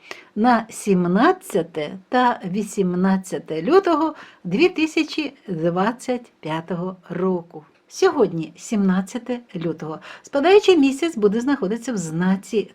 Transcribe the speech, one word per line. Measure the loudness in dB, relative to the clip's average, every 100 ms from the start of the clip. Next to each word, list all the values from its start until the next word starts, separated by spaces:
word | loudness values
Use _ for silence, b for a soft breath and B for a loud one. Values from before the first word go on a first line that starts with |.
| B B B 0
на | 2 2 0
сімнадцяте | -6 0 2 4 4 4 2 -2 -4 -4 -6 -8 -10 -4
та | 0 2 0 -4
вісімнадцяте | -6 -4 -2 -2 0 2 0 -2 -8 -6 -6
лютого | 2 4 4 2 0 -4 B B
дві | -4 2 2
тисячі | 2 -2 -2 -4 -6 -8 -10 -10
двадцять | -4 -2 0 -2 -2 -6 -6 -8 _
п'ятого | -8 -8 -6 -8 -8 -10 -12
року. | -4 -2 -2 -6 -18 -20 _ _
Сьогодні, | 0 0 2 0 0 -8 -12
сімнадцяте | -6 0 0 0 -2 -8 -8 -10 -10 -8
лютого, | -8 -6 -10 -12 B B
спадаючий | -6 0 6 6 6 6
місяць | 4 2 -4 0
буде | 0 2
знаходитися | 0 0 -2 -4 -4
в | -6
знаці | -4 0 0 0 -2 -4 -4